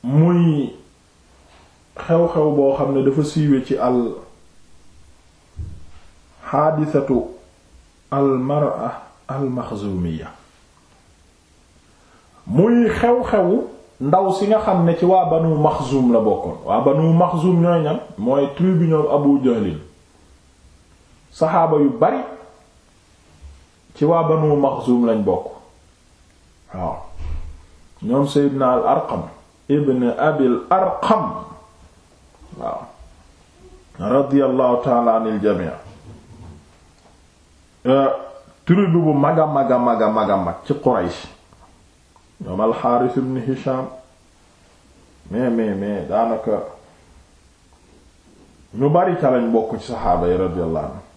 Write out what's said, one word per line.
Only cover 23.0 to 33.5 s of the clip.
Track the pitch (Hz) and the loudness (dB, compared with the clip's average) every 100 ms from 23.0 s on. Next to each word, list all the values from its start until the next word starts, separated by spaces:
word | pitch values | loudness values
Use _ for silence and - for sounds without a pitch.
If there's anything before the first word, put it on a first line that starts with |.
| _ _ _ - - - _ _ _ - | _ _ _ -20 -20 -20 _ _ _ -2
ci | |
waa | 143 135 | 2 2
Banu | 156 160 151 143 | 2 2 2 2
Maxzum | 139 - - 123 117 | 2 0 0 2 2
lañ | 110 | 0
bokk. | 98 87 - - - _ _ _ _ _ _ _ _ _ _ | 0 -2 -4 -16 -20 _ _ _ _ _ _ _ _ _ _
Waaw. | 92 87 - - - - - - - - - - - | -8 -8 -8 -12 -10 -8 -8 -8 -16 -20 -20 -20 -12
Ñoom | 107 127 143 | -2 0 0
Seydina | 147 143 135 135 | 0 0 0 0
al | 123 - | 0 0
Arqam, | 135 - 104 82 - _ _ _ | 0 -2 -8 -8 -16 _ _ _
ibn | 143 143 127 120 113 | 0 2 0 0 0
Abil | 147 147 127 117 - | 0 2 0 0 0
Arqam. | 190 - - - 214 - - - - - _ - _ _ _ _ _ - - | 0 0 -2 0 0 0 -8 -14 -20 -20 _ -20 _ _ _ _ _ -20 -12
Waaw. | 60 - - - - - _ _ _ | -10 -10 -14 -20 -20 -20 _ _ _